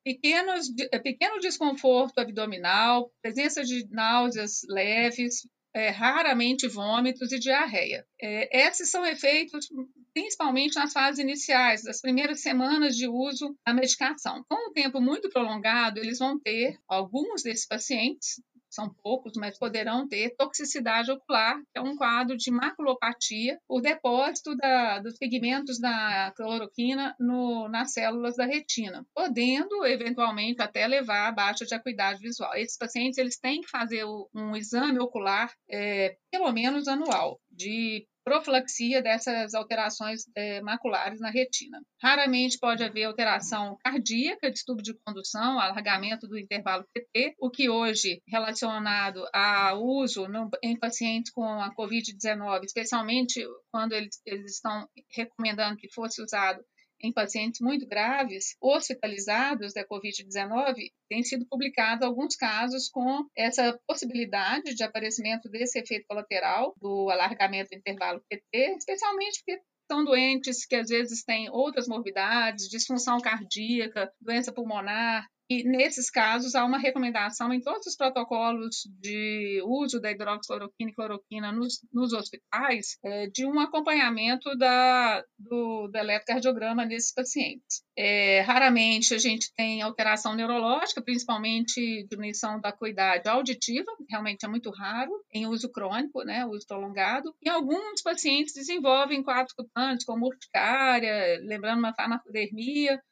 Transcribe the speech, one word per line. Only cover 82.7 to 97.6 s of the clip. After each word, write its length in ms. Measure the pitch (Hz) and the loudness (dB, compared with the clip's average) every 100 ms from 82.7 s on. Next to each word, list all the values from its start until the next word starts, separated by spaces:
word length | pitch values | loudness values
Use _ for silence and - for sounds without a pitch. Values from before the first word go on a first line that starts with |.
| 233 208 - | 0 -4 -10
é, 220 | 202 202 202 | -6 -6 -4
de 180 | 202 | -4
um 160 | 269 294 | 0 2
acompanhamento 960 | 294 311 311 302 247 226 226 262 285 269 | 2 0 2 4 2 2 0 0 -2 2
da, 640 | 254 247 254 254 240 202 - - | 4 6 6 6 4 0 -4 -16
do, 500 | 214 240 233 220 208 | -4 -2 0 -2 -4
do 100 | 220 | -2
eletrocardiograma 880 | 214 214 214 247 247 233 220 233 226 | 0 0 0 2 2 2 0 0 0
nesses 260 | 226 233 | -2 -2
pacientes. 720 | - 254 294 202 - - - _ | -2 -2 -2 -2 -4 -8 -10 _
É, 460 | - 202 208 196 196 | -2 2 4 6 6
raramente 680 | 196 247 262 240 226 220 233 | 6 6 8 6 6 4 4
a 60 | 220 | 4
gente 340 | 240 226 - | 2 0 -4
tem 280 | - 220 220 | -2 -2 0
alteração 520 | 214 226 214 214 220 | -2 0 2 2 0
neurológica, 680 | 220 226 240 226 277 349 - | -2 0 2 2 2 0 -4
principalmente 1040 | 240 247 - 220 214 226 226 - 233 220 202 | -2 -2 0 0 0 0 0 0 -2 -2 -6
diminuição 500 | 208 208 208 220 214 | -8 -6 -4 -4 -4
da 120 | 208 | -4
acuidade 580 | 208 220 196 190 180 208 | -4 -4 2 2 4 4
auditiva, 600 | 240 262 254 - 240 381 440 277 | 2 2 -2 -2 -2 -4 -10 -6
realmente 380 | 214 214 202 214 | -4 -4 -4 -4
é 20 | |
muito 220 | 226 233 | -4 -6
raro, 420 | 196 196 226 269 403 - | -8 -6 -4 -4 -6 -8
em 160 | 214 220 | -6 -4
uso 240 | 226 240 | -2 -4
crônico, 520 | 233 196 214 294 262 | -4 -4 -2 -4 -4
né, 240 | 202 220 247 | -4 -4 -4
uso 200 | 208 - | -6 -8
prolongado. 680 | 196 196 196 190 254 320 - | -8 -6 0 0 0 -4 -4
E 80 | 311 | 0
alguns 500 | 339 | 0